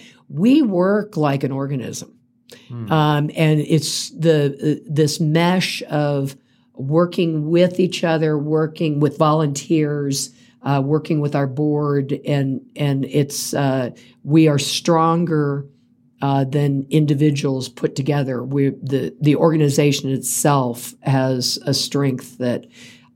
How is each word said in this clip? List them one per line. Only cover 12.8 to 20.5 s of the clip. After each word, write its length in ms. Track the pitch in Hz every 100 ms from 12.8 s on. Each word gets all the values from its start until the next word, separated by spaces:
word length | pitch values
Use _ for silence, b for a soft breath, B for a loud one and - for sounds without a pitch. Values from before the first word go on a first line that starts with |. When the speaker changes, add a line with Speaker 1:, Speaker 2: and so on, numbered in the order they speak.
| 143 139 135
Speaker 1:
it's, 480 | 139 147 - -
uh, 360 | 135 139 131 120 - B B
we 240 | 139 160 156
are 140 | 147
stronger, 1040 | - - - 165 165 165 170 151 143 143 143 _ _ _ _ -
uh, 220 | 139 139
than 420 | 131 143 143 139 135
individuals 800 | 156 151 143 151 139 143 131 120
put 260 | - 151
together. 480 | 147 135 143 135 123
We, 280 | 131 139 139
the, 440 | 135 131 135 - -
the 160 | 151 139
organization 760 | 165 160 147 139 147 139 135
itself 840 | 131 - - 156